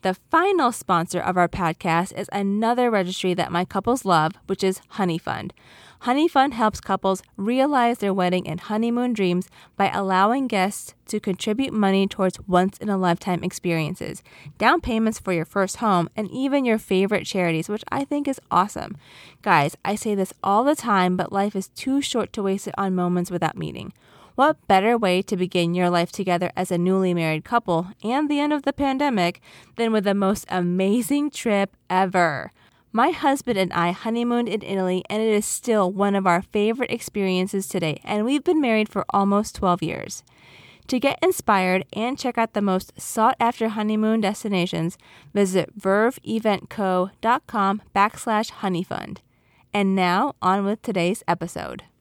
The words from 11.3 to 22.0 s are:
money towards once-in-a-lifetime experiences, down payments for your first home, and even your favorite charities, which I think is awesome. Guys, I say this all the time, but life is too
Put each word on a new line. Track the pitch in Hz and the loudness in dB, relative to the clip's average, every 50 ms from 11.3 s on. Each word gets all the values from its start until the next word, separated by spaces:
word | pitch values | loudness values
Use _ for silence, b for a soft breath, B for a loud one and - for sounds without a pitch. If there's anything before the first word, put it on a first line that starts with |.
| 185 - - 220 214 233 269 - | -4 -4 -2 -4 -2 -2 -2 -2
money | - 214 202 196 190 196 196 | 0 2 2 4 4 4 2
towards | 196 - - 196 185 - - - | 0 0 0 0 0 -2 -4 -4
once-in-a-lifetime | - 180 180 180 208 - - - 208 202 190 185 175 170 175 - - 180 170 | 2 2 4 2 2 -2 -6 -6 -4 -2 0 2 0 0 0 -2 -4 -4 -4
experiences, | - 180 - - - 180 170 160 156 147 185 - - - - - B B B B B 147 B _ | -4 -6 -8 -6 -4 -2 -2 0 -2 -4 -6 -8 -8 -10 -10 -12 B B B B B -20 B _
down | 208 233 311 339 | 2 2 2 2
payments | - 247 233 220 220 220 220 - | 0 -2 0 0 0 0 -2 -2
for | - - | -4 -2
your | 185 165 160 | -2 -2 -2
first | - - 202 190 185 - - | -2 0 0 0 0 -2 -2
home, | 240 214 190 175 170 - _ | 0 2 2 2 2 0 _
and | - 214 185 | -6 -6 -6
even | - 262 262 277 269 285 262 | -4 -4 -2 0 2 2 2
your | 240 220 | 2 0
favorite | 220 - - 196 185 196 196 214 196 - | 0 0 0 2 2 2 2 0 -2 -2
charities, | - - 196 180 170 165 160 170 - | -4 -2 0 0 0 0 -2 -2 -4
which | 208 220 - - | -6 -8 -6 -6
I | - 262 277 | -6 -6 -4
think | _ 294 294 285 277 | _ -4 -2 -2 -2
is | 262 - _ _ | -4 -6 _ _
awesome. | - 175 185 214 - - - - - B B B B B B B B B | 2 2 2 2 -4 -10 -10 -10 -12 B B B B B B B B B
Guys, | - 214 185 156 143 143 - - _ | 0 2 4 4 4 0 -4 -6 _
I | - 208 | -4 -4
say | 214 - 226 208 | -4 -2 -2 0
this | 196 185 - - _ | 0 -2 -4 -4 _
all | - 190 196 214 254 | 0 2 2 4 4
the | 285 311 | 2 0
time, | - - 240 208 190 180 180 180 | 0 0 0 2 2 4 2 2
but | 185 - - | 0 -2 -2
life | - 196 196 208 - | 0 -2 -2 0 -2
is | 190 190 - | -6 -8 -8
too | _ - - 262 269 277 | _ -8 -4 -2 -2 0